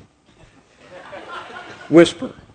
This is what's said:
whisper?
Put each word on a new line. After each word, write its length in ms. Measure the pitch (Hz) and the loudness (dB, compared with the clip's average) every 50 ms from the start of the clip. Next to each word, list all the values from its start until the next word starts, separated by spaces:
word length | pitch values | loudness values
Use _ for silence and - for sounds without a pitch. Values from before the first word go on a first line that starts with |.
| - - _ _ _ - - - 330 - - - - - - - - - 539 - - - - - - - - - - - - - - - 139 - - - | -20 -20 _ _ _ -20 -20 -20 -20 -20 -20 -20 -20 -20 -20 -20 -20 -20 -20 -20 -20 -18 -18 -18 -16 -14 -14 -14 -14 -16 -16 -18 -18 -18 -20 -16 -2 6
whisper? 460 | 139 165 170 - - - 262 247 - - - - - | 8 8 8 8 6 -6 -12 -14 -14 -16 -20 -20 -20